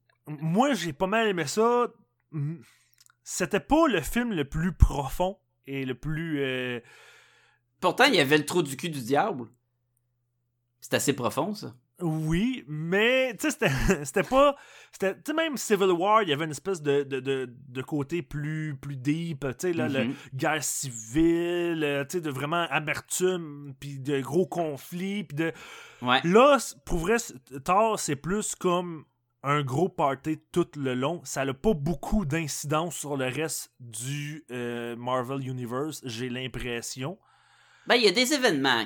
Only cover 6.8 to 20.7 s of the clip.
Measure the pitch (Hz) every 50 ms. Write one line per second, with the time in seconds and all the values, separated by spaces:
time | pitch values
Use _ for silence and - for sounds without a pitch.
6.8 | - - - - - - - - _ _ _ _ _ _ _ _ _ _ _ -
7.8 | - 185 185 - 254 294 233 170 143 131 151 151 143 - 175 180 156 135 135 -
8.8 | - 170 151 135 117 113 139 147 180 220 180 127 117 110 _ _ _ _ _ _
9.8 | _ _ _ _ _ _ _ _ _ _ _ _ _ _ _ _ _ _ _ _
10.8 | - - 131 120 - 143 131 - 120 104 - 131 160 208 208 - 127 123 - -
11.8 | _ _ _ - 175 160 156 156 156 156 160 180 220 254 254 - - 147 151 151
12.8 | 160 170 185 202 220 240 254 262 262 254 240 - - 311 - - 226 165 135 123
13.8 | 113 180 190 143 147 - - 196 170 - 254 269 285 285 277 - - - - -
14.8 | - - - - 190 190 180 - - 233 285 320 320 320 277 - - - 214 180
15.8 | 202 190 175 165 185 208 214 220 208 165 139 139 165 156 143 - - 196 190 160
16.8 | 147 147 139 143 143 131 139 131 127 135 135 131 131 123 120 123 135 135 123 131
17.8 | 131 - 156 147 135 135 170 175 - - - 147 147 151 156 156 156 156 143 135
18.8 | 135 143 143 131 123 147 151 165 170 170 156 135 143 131 123 - 185 180 170 160
19.8 | 151 147 139 135 120 127 143 - - - 135 135 160 156 156 151 139 -